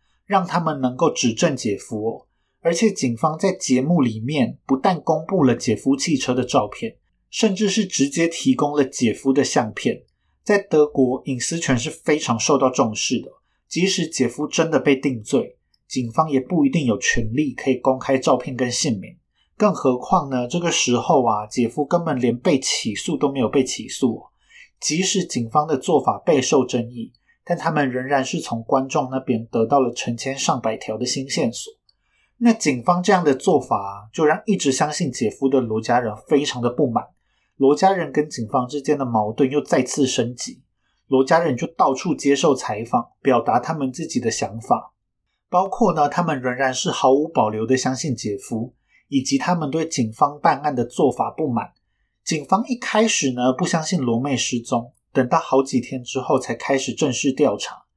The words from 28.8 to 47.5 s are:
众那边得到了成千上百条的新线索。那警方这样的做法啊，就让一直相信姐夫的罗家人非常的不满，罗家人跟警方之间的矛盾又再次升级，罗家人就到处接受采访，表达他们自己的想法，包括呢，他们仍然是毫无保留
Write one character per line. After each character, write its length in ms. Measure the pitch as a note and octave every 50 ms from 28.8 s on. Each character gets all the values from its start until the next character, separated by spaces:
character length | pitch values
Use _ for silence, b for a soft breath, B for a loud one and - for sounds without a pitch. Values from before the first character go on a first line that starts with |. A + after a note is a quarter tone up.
| C3+ C3+
众 200 | - D3+ - B2+
那 100 | C3 C3
边 260 | - - A#2+ A2 A#2
得 180 | - - A#2 A2+
到 140 | A2+ C#3+ C#3+
了 140 | C3 A#2 -
成 240 | - - B2+ A#2
千 200 | A#2 - C3 C3+
上 240 | C3+ - - D3 B2
百 160 | - A2+ A2+
条 200 | - - - A2
的 100 | G#2+ B2
新 220 | A#2+ - C#3 C3+ C#3
线 240 | - F3 C#3+ A#2 -
索。 200 | - - - - _ _ _ _ _ _ _ _ _ _ _ _ -
那 140 | A#3 A#3 A3
警 300 | - - D3+ C3 A#2+ A2+
方 180 | - F3 F3+
这 120 | F3+ G#3 G3
样 100 | F3+ E3+
的 100 | D3 C3
做 240 | - - G3+ E3 C3+
法 160 | - - A#2+
啊， 340 | G2+ G2 G2 G2 G2+ G#2 - -
就 120 | - D#3
让 180 | D3+ D#3+ F3+ -
一 100 | - G3
直 160 | - - C#3 C3
相 200 | - D#3+ D3+ D3+
信 200 | - F3 C3+ A#2
姐 180 | - A#2+ G#2+
夫 180 | - - C#3 C3+
的 120 | C#3 C3
罗 200 | A#2 A2 A2 A2
家 200 | A2 - A#2+ B2
人 120 | A#2+ A2 G#2 - -
非 180 | - D#3+ C#3 D3
常 160 | D3 - B2
的 80 | A#2 A#2
不 220 | - - D3+ B2
满， 200 | A2+ A#2 - - _ _ _ _ _ _ _ _ _ - C#3
罗 140 | C3+ D3
家 160 | C#3 G3 F#3+ G3
人 180 | F3+ D#3+ C#3
跟 180 | C3+ D3+ D3+ D3+
警 200 | - B2+ A2+ G#2
方 180 | - C3 B2
之 160 | B2 D3 D3 C3+
间 160 | D#3 D3 C#3
的 60 | C3+
矛 280 | B2 A2+ G#2+ G#2 G#2 A2
盾 160 | - C#3+ C3
又 140 | C#3 D3 C3+
再 220 | - F3 C#3+ B2+
次 200 | - - D3+ C#3
升 300 | B2+ - - A2+ B2 B2
级， 300 | - - - - - _ _ _ _ _ _ _ _ _
罗 180 | - C3 C3 C3+
家 140 | - D#3+ E3
人 180 | E3+ D#3 B2+
就 80 | A#2 -
到 300 | - - - F3+ D3 C3+
处 180 | C3 - F3+ C#3
接 220 | - - C#3 C#3
受 220 | C3+ F3 D#3 C3
采 280 | - - - A2 G#2 A#2
访， 280 | - - A#2+ - _ _ _ -
表 180 | C#3 B2 A#2+
达 200 | - B2+ A#2 A#2
他 120 | - - E3
们 200 | D3+ C#3 C3 B2+
自 120 | - D#3+
己 140 | - - B2+
的 140 | A#2 A2+ A2+
想 280 | - - - G#2+ A2+
法， 320 | - - A#2 A2+ - - _ _ _ _ _ _ _ _ _ _ _ -
包 200 | - F3+ F#3+ G3
括 260 | - - A3+ F#3 D#3+
呢， 140 | D#3 D3 C#3+
他 160 | - F3+ F3
们 180 | D#3+ D3+ C3 B2+
仍 100 | B2+ A#2+
然 220 | B2+ C#3 C3 B2+
是 160 | - - C#3
毫 220 | A#2+ - C3+ C3 C3+
无 160 | C#3+ D#3 E3+
保 200 | E3 C3+ A2
留 160 | G#2+